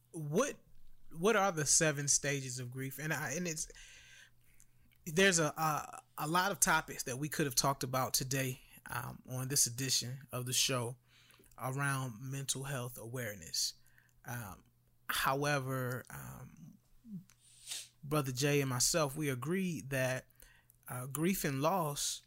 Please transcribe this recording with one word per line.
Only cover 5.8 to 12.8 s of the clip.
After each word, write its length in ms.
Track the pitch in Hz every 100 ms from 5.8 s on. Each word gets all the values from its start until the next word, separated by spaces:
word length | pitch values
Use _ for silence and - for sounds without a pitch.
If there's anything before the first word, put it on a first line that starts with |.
| - - - -
a 80 | 151
lot 240 | 175 190
of 80 | 190
topics 420 | - 160 - 135
that 160 | - 123
we 100 | 151
could 160 | - 147
have 80 |
talked 280 | - 143 139
about 320 | 131 131 127
today, 460 | - 127 135 131 127 - - -
um, 280 | 123 127 123 -
on 180 | 127 131
this 180 | 139 131
edition 520 | 120 131 - 117 135 143
of 120 | 123 123
the 60 |
show 420 | 123 - 131 117 127 _ - - - - -
around 520 | 123 131 143 139 131 104
mental 440 | 135 139 135 131
health 340 | 139 143